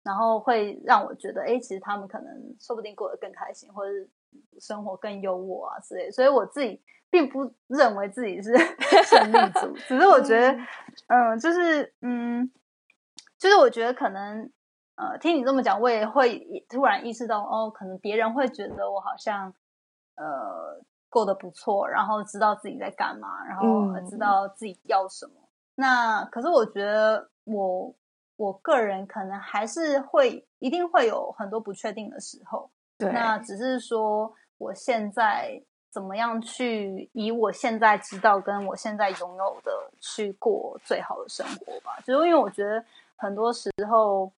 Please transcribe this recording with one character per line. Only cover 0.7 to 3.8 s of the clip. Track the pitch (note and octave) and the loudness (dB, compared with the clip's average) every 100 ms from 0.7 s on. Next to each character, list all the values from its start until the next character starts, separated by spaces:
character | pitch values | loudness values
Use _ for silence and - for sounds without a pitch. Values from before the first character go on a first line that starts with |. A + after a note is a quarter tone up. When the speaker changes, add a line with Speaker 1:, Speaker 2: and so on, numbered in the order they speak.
| - | -6
Speaker 1:
让 | - A3+ | 4 4
我 | - | 4
觉 | - - | -8 -8
得， | - | -6
诶， | - B3 | -2 -2
其 | A#3+ | -2
实 | F#3+ | -10
他 | G#3 G3+ | -6 -8
们 | G3 | -8
可 | - | -14
能 | - - - A#3+ | -16 -18 -20 -20
说 | - | -12
不 | A3+ | -10
定 | G#3 | -10
过 | G3 G#3 | -8 -8
得 | - | -8
更 | G3 | -12
开 | - G3 | -12 -14
心， | - - | -14 -18
或 | G3 | -10